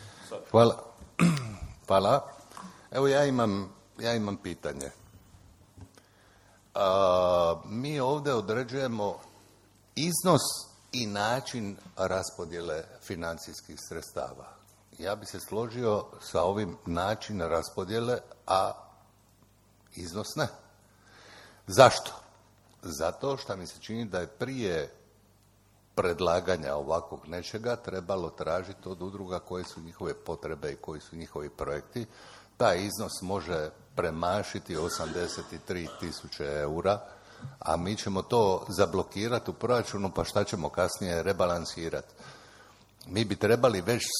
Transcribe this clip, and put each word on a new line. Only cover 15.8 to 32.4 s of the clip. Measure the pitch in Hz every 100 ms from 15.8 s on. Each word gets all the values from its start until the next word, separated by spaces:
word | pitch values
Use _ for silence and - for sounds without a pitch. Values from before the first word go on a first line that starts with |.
| 113 104 - -
sa | - 87
ovim | 90 101 95 - -
način | 85 95 110 - 104
raspodjele, | 82 82 - - 92 113 117 120 - - -
a | 95 101 - - - _ _ _ _ _ _ _ _ _ -
iznos | 87 92 101 151
ne. | 143 - - _ _ _ - - - - - - -
Zašto? | 95 127 - - - - - _ _ _ -
Zato | 90 71 82 - 139 135
što | - 95
mi | 87
se | -
čini | - 113 113
da | 107
je | -
prije | - 123 131 101 82 69 - _ _ _ _ _ _ _ _ _ -
predlaganja | 92 82 87 87 90 90 71 73
ovakvog | 69 82 - 73 76
nečega | 87 90 107 117 120
trebalo | - 92 87 95 82
tražiti | - 80 87 92 95 90
od | 90
udruga | 92 98 92 90
koje | - 90
su | 87 -
njihove | 82 - 82
potrebe | 71 - 82 78 78 73
i | 69
koji | - 76
su | - 82
njihovi | 80 76 73
projekti. | - 69 73 - 120 113 - - -